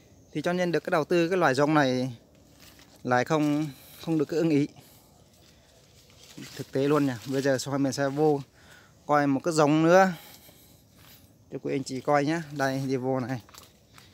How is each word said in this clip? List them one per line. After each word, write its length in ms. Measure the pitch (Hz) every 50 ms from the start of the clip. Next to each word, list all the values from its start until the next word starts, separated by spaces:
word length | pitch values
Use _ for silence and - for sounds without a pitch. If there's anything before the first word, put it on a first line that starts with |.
| _ - _ - - _
Thì 100 | - 156
cho 120 | 143 175 175
nên 180 | 180 180 175
được 80 | 160 156
cái 120 | - -
đầu 140 | 180 170 147
tư 240 | - 180 175 170 165
cái 80 | 190 190
loài 180 | 170 147 131
giống 180 | 120 147 147 156
này 440 | 151 143 131 127 127 127 131 120 117 _ _ _ - - _ _ _ - - - - - - - - -
lại 220 | 123 123 123 123
không, 420 | - 165 151 151 147 147 147 156 156 131 - - - - -
không 160 | - - 165 156
được 80 | 143
cái 140 | - - 156
ưng 100 | 170 165
ý. 180 | 156 139 143 147 - - - - - - _ _ _ _ _ _ _ _ - - - _ _ _ _ _ _ _ _ - - _ - - - - - - - - -
Thực 160 | - 131 -
tế 160 | - 135 135 143
luôn 180 | 147 147 143
nha. 140 | 139 127 113 -
Bây 160 | 139 135 135
giờ 160 | 135 139 135 123
Sông 140 | - 143
Hai 80 | 135 139
Miền 140 | 139 135 123
sẽ 140 | - 143 139
vô 320 | 135 143 156 156 147 139 135 - _ _ - - - - - _ _ _ _
coi 220 | - 147 147 143 143
một 140 | 139 131 -
cái 100 | 175 165
giống 300 | 151 151 143 151 156 160
nữa 300 | 165 175 185 190 190 175 - - - - - - - - - - - - - _ _ _ - - - - - - - _ _ _ -
cho 60 | - 139
quý 140 | - 143 139
anh 80 | 139 131
chị 180 | - 131 131
coi 240 | 120 - 147 147 143
nhá. 180 | 139 160 170 165 147
Đây, 320 | 147 143 135 135 135 135 135 135
đi 80 | 135
vô 240 | 131 123 131 135 131
này. 220 | 123 117 131 120 - - - - - - _ _ _ _ _ - - -